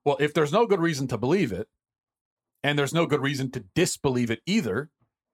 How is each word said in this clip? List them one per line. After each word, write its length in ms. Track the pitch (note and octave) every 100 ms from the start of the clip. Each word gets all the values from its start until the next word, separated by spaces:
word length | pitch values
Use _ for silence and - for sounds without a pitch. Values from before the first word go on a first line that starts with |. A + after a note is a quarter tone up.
well, 140 | D3 C#3
if 140 | D3
there's 180 | E3+ D3
no 140 | F#3 A#3
good 160 | F#3+
reason 260 | E3+ C#3+ C3
to 100 | A#2
believe 360 | B2 F#3+ C#3
it, 160 | F#2 A2 _ _ _ _ _ _ _ _ _
and 140 | C#3 D3
there's 160 | C#3+
no 120 | D#3 E3
good 160 | C#3+
reason 280 | C3+ C3+ C3
to 100 | B2+ G2+ -
disbelieve 540 | F3 - C#3+ B2 A#2
it 120 | A2 -
either, 440 | A3 C3 G2 D3+ _ _ _ _